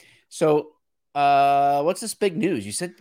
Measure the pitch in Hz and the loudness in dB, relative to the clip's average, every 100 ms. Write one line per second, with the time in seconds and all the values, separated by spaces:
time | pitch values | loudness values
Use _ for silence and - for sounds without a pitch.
0 | _ _ _ - 156 151 147 _ _ _ | _ _ _ -2 2 2 -2 _ _ _
1 | _ 147 143 143 139 139 143 143 151 190 | _ -2 2 4 4 2 2 0 0 -4
2 | 226 - 208 160 180 151 98 104 180 - | -6 -4 -4 -2 -2 -2 -6 -8 -10 -12